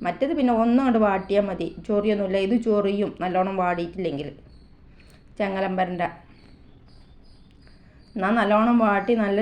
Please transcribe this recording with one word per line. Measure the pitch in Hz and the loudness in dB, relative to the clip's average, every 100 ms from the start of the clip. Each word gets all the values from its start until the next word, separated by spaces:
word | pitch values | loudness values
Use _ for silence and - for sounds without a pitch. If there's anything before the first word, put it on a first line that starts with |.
| 175 | -8
മറ്റേത് | 170 277 330 | -4 -2 0
പിന്നെ | 254 226 | 0 2
ഒന്നും | 233 240 269 | 2 2 2
അങ്ങോട്ട് | 226 208 | 2 2
വാട്ടിയാൽ | 190 190 196 202 | 0 0 0 0
മതി, | 180 165 - - | -4 -8 -8 -2
ചൊറിയൊന്നുമില്ല. | 208 214 208 196 196 190 | 0 0 0 0 -2 0
ഇത് | 233 226 | 0 2
ചൊറിയും | 208 196 202 202 - | 0 0 -2 -4 -4
നല്ലോണം | 180 180 190 190 | -2 0 0 0
വാടിയിട്ടില്ലെങ്കിൽ. | 180 175 170 185 170 143 147 - - - - - - - - - - - | -2 -2 -6 -6 -6 -6 -10 -14 -20 -20 -20 -20 -20 -20 -20 -20 -20 -6
ചങ്ങലം | 202 190 190 185 | -4 -2 -2 -2
പരണ്ട | 180 180 170 - - - - - - - - - - - - - - - - - - - - 214 | -2 -2 -6 -6 -20 -20 -20 -20 -20 -20 -20 -20 -20 -20 -20 -20 -20 -20 -20 -20 -20 -20 -12 -4
എന്നാൽ | 190 233 | 0 2
നല്ലോണം | 202 208 233 240 220 | 4 4 4 4 4
വാട്ടി | 196 196 233 | 2 2 0
നല്ല | 202 202 | 2 0